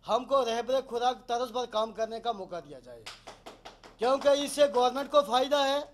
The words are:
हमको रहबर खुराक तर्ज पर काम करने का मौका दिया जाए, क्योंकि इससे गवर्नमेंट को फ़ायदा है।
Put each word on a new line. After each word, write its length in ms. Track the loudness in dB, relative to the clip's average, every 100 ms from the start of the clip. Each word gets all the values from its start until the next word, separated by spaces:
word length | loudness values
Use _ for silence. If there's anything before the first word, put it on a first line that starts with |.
| 0
हमको 360 | -2 2 0
रहबर 380 | 2 -2 0 -2
खुराक 400 | -2 -2 -2 -2 -4
तर्ज 220 | -4 -4
पर 140 | -4 -4
काम 240 | -2 -4
करने 260 | -4 -6 -6
का 140 | -6
मौका 260 | -6 -8 -12
दिया 200 | -12 -20
जाए, 240 | -18 -18 -18 -18 -20 -20 -20 -20 -20 -20 -20 -2
क्योंकि 340 | 2 4 4 4
इससे 260 | 2 2 4
गवर्नमेंट 420 | 4 2 2 2
को 100 | 2
फ़ायदा 400 | 4 0 2 2
है। 160 | 2 0 -4